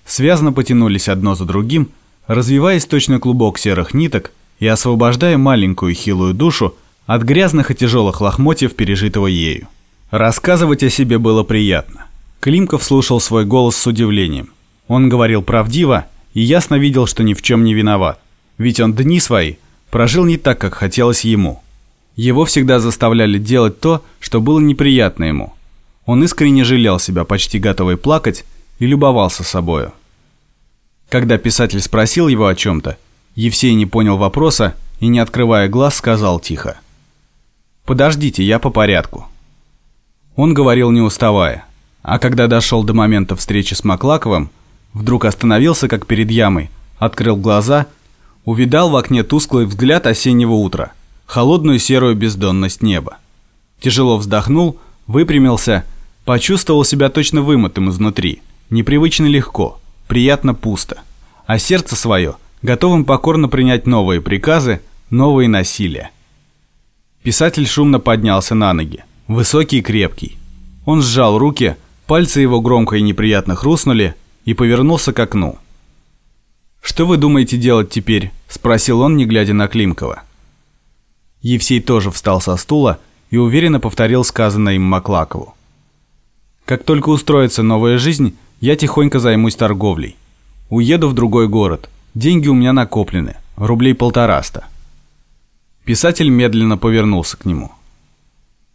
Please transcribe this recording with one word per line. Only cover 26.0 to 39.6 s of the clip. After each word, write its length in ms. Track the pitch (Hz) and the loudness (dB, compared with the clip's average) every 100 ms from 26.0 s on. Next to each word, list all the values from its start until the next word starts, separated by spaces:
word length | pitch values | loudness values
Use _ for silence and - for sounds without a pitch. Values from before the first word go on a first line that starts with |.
| - | -2
Он 180 | 120 | 2
искренне 400 | 170 - 147 135 | 0 2 2 4
жалел 360 | 120 127 113 90 | 2 2 2 0
себя, 240 | - 87 | -2 -4
почти 360 | 85 98 - 107 | -2 -4 -2 -2
готовый 380 | 101 95 92 90 | -2 -2 -2 -2
плакать, 480 | 139 156 120 92 - - - - | 0 0 -2 -6 -12 -20 -20 -4
и 80 | 123 | 0
любовался 560 | 143 143 123 95 - | 2 2 2 0 -2
собою. 500 | 90 92 85 80 58 - _ _ _ _ _ _ _ _ _ _ _ | -6 -4 -2 -4 -6 -12 _ _ _ _ _ _ _ _ _ _ _
Когда 300 | 127 120 117 | -2 0 0
писатель 420 | 117 110 120 98 | 0 0 0 -2
спросил 460 | - 110 110 170 165 | -2 0 0 2 2
его 200 | 113 104 | 2 2
о 80 | 90 | 0
чем-то, 420 | 107 80 71 - _ _ _ - | -2 -2 -4 -10 _ _ _ -4
Евсей 380 | 113 - 127 | -4 0 2
не 120 | 113 98 | 2 2
понял 320 | 113 107 98 | 0 0 2
вопроса 580 | 98 139 156 135 104 - - - | 0 2 0 2 -2 -4 -14 -4
и, 80 | 113 | 0
не 120 | 120 | 2
открывая 480 | 113 123 120 110 98 | 0 0 2 2 2
глаз, 280 | 113 143 - | 2 0 0
сказал 440 | 120 110 104 87 | -2 0 0 -2
тихо: 380 | - 78 - - _ _ _ _ _ _ _ _ _ _ - | -4 -8 -10 -12 _ _ _ _ _ _ _ _ _ _ -4
«Подождите, 580 | 127 143 147 147 - | 0 2 0 -2 -2
я 160 | 95 113 | 0 0
по 100 | 135 | 0
порядку». 580 | 110 104 90 - - - - _ _ | 0 2 0 -2 -10 -18 -20 _ _